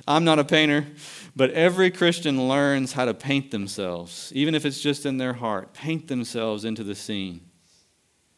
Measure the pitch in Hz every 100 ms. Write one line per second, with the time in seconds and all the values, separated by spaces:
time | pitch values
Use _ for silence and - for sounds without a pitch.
0 | - 151 165 156 143 160 156 147 143 -
1 | - - - - 131 160 175 180 185 185
2 | 175 170 160 135 127 139 143 139 131 135
3 | 123 107 135 139 135 107 98 104 92 87
4 | 87 - - 135 151 156 143 135 147 139
5 | 143 131 127 120 117 101 95 - 147 160
6 | 160 127 117 120 110 104 113 107 104 101
7 | - 104 95 85 87 _ _ _ _ _
8 | _ _ _